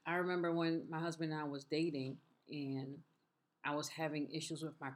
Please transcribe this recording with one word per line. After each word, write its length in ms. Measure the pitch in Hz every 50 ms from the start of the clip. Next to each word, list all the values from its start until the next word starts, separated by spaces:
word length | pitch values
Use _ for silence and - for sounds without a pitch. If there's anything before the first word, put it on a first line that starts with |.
| -
I 100 | 165 170
remember 380 | 180 180 180 180 180 170 170 165
when 320 | 165 165 165 165 165 - -
my 100 | 165 160
husband 340 | 165 170 160 160 165 156 156
and 80 | 156
I 40 | 151
was 180 | 147 143 139 135
dating, 520 | - 156 151 165 175 147 139 131 131 135 - - _ _ _ _ -
and 500 | - 147 143 135 135 135 135 135 139 165 - _ _ _ _ _ _ _ _ _ _ _ -
I 100 | 143 147
was 140 | 147 147 -
having 420 | - - 160 156 151 151 147 -
issues 300 | - 156 156 - 165 151 160
with 160 | 156 - -
my 120 | 147 135 135